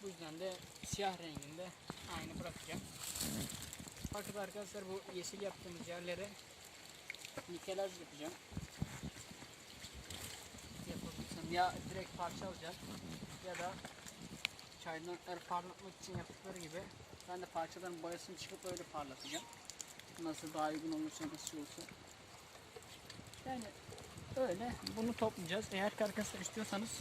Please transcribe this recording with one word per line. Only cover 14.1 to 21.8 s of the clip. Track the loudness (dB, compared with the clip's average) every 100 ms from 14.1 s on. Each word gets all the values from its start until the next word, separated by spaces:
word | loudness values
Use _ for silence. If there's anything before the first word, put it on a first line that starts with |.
| -8 -8 0 0 0 -12 -6
çaydanlıkları | -2 0 0 -4 -2 -4
parlatmak | 2 0 0 -8 -10 -8
için | -4 -2
yaptıkları | -4 -8 -6 -6
gibi | -4 -4 -6 -10 -12 -12 -4
ben | -2
de | 0
parçaların | 2 0 0 -4 -2
boyasını | -2 -2 -4 -6
çıkıp | -6 -4 -2
öyle | -2
parlatacağım. | -2 -2 -2 -4 -2 -2 -4 -10 -10 -8 -8 -8 -10 -2
Nasıl | 0 0 0
daha | 4 6
uygun | 6 2
olursa, | 2 2 0 -2
nasıl | -2 -2
şey | -2
olursa. | -4 -6